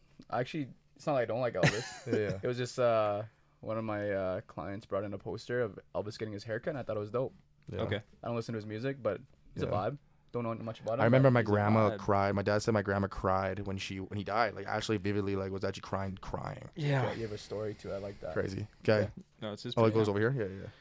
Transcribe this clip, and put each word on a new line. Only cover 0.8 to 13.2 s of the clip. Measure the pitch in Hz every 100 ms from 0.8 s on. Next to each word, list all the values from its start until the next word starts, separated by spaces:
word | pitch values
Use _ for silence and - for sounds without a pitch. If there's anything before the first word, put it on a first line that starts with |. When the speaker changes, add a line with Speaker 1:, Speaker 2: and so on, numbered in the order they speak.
| _ -
Speaker 1:
it's | -
not |
like | 139
I | 117
don't | 113
like | 123
Elvis. | 90 - 104 - - -
Speaker 2:
<laughs> |
Yeah, | 110 101
yeah. | 98
Speaker 1:
It | 123
was | 123
just, | 123 -
uh, | 120 113 107 104 110 _ _ _
one | - 110
of |
my, | 113 104 104
uh, | 98 92 92
clients | - - 82 98 -
brought | 98
in | 104
a | 101
poster | 107 85 - 123
of | 113 90 - 90
Elvis | 101 -
getting | 110
his | 101
haircut, | 113 110 175
and | 147
I |
thought | 113 107
it |
was | 104
dope. | 117 131 - _ _ -
Speaker 2:
Yeah. | 95
Speaker 3:
Okay. | 110 104 - -
Speaker 1:
I | -
don't | 117
listen | 113
to | 113
his | 107
music, | 107 131 139
but | 110 90 - - - -
it's |
Speaker 2:
Yeah. | -
Speaker 1:
a |
vibe. | 90 107 143 _ _ _
Don't | 120
know | 117 113
much | 113 110
about | - 113
him, |
Speaker 2:
I | 113
remember | 127 135
Speaker 1:
but |
Speaker 2:
my | 123
Speaker 1:
he's | 104
a |
Speaker 2:
grandma | 104 104 110 107
Speaker 3:
vibe. | 104
Speaker 2:
cried. | 104 98 98 101
My |
dad | 101 104
said | -
my | 110
grandma | 98 98 98
cried | -